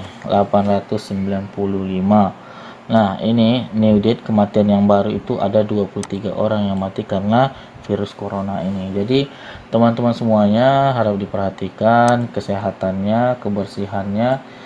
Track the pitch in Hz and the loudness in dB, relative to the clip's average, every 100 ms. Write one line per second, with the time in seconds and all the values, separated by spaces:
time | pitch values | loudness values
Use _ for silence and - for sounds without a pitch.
0 | 95 - - 101 101 104 101 101 - 107 | -4 -14 0 0 2 2 2 0 -2 -6
1 | - 98 98 98 101 - 98 98 95 92 | -4 -4 -2 -4 -6 -4 -4 -2 -2 -2
2 | 95 - 190 - - - - - - 113 | 4 4 4 0 -14 -20 -20 -18 -2 2
3 | 101 95 107 117 113 123 110 107 110 104 | 2 0 0 2 2 2 -2 0 4 4
4 | 107 120 - 107 104 110 104 101 101 101 | 2 0 0 0 2 2 4 4 4 4
5 | 104 104 - 123 101 104 104 104 95 104 | 2 -4 -4 -2 0 0 2 0 -2 -6
6 | 98 98 92 - 107 107 101 95 95 - | -8 -6 -6 -4 -2 0 -2 -2 -4 -6
7 | 107 98 101 117 135 - - - - 101 | -4 -4 0 2 2 -2 -18 -16 -4 -4
8 | 101 - 101 98 98 98 92 98 95 98 | -4 -8 -8 -6 -4 -4 -4 -6 -6 -4
9 | 104 135 139 - - - - 113 117 117 | 0 0 0 -8 -18 -18 -4 2 2 2
10 | 120 113 117 107 104 110 131 139 139 123 | 0 0 2 4 4 4 4 4 2 2
11 | 107 101 98 101 95 - 95 - 110 117 | 0 -2 -4 -4 -4 -6 -10 0 2 4
12 | 120 120 120 - - 98 101 - 95 95 | 4 2 -2 -6 -4 -4 -4 -4 -4 -2
13 | 101 113 123 123 104 101 98 - 98 101 | 0 0 0 -2 -4 -4 -6 -8 -6 -6
14 | 98 101 123 135 - - | -4 -2 -2 -2 -6 -20